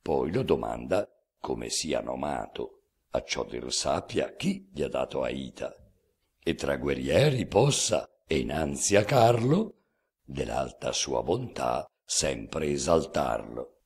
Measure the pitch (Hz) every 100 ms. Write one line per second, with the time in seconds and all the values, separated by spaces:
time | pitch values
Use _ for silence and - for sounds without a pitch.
0 | - 71 65 98 131 71 57 58 62 95
1 | - _ _ _ - 62 57 - 82 64
2 | 55 65 71 67 50 - 60 - _ _
3 | _ 64 - - 58 62 62 - - 76
4 | - 92 65 - 170 - - - 69 65
5 | 65 67 64 65 65 - - - - _
6 | _ _ _ _ - 80 69 69 69 67
7 | 67 80 147 120 85 98 135 - - 76
8 | - _ _ 80 58 73 76 69 - 101
9 | 107 139 117 120 120 165 220 - _ _
10 | _ _ - 67 65 62 67 - 64 62
11 | - 64 60 98 123 - 62 62 - _
12 | _ - 78 64 55 78 76 71 67 82
13 | - 85 67 57 55 58 62 _